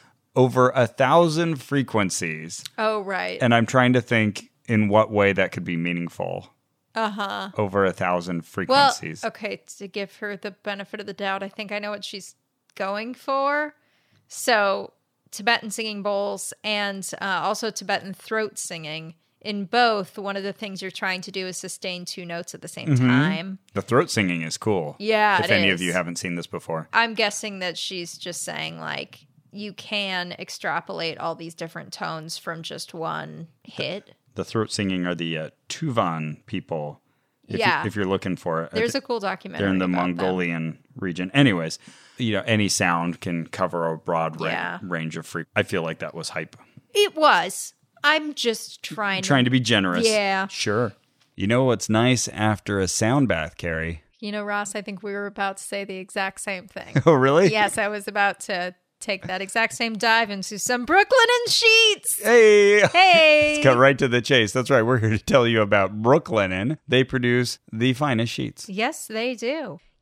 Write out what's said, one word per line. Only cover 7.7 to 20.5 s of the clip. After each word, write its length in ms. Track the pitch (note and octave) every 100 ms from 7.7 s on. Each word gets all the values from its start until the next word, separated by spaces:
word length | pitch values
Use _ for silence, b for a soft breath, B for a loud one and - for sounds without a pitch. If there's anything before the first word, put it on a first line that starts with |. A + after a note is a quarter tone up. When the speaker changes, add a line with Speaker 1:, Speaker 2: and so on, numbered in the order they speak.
| G2
Speaker 1:
a 80 | -
thousand 440 | - F#2 F2+ F2 F2
Speaker 2:
Well, 60 |
Speaker 1:
frequencies. 840 | - - F#2+ C#4 C4+ - D#3+ D#3+
Speaker 2:
okay, 380 | A3+ - G#3+ G3 - -
to 100 | G3
give 280 | G3+ G3 -
her 200 | G#3 G#3
the 140 | G#3
benefit 480 | - G#3 G3 F#3+ G#3+
of 60 | G3+
the 60 |
doubt, 280 | F#3+ G3 G3
I 60 | G3
think 240 | - G3+
I 60 | G#3
know 120 | G#3
what 140 | G3+
she's 300 | - G3 - _ _ _ _
going 400 | - G3 G3+ A3+
for. 600 | B3 - C4+ C#4 D4 D4+ _ _ _ _ _ _
So, 640 | - - A3 G3+ G3+ - _ _ _ _
Tibetan 400 | - G#3 A#3 A3
singing 320 | G#3+ A3 G3+
bowls 500 | G3+ G3+ G3+ G3 - -
and, 460 | G#3+ G#3 G3+ F#3+ F#3 -
uh, 200 | G3 F3+
also 280 | F3 G#3 A3+
Tibetan 420 | - G3 G3 F#3+
throat 440 | F#3+ - A3 G#3+ -
singing. 560 | - E3+ D#3 D#3 D#3+ - _ _
In 240 | G#3+ G#3
both, 540 | F#3 A#3+ A#3+ G#3 F#3+ -
one 180 | G3 G3
of 60 |
the 80 | G3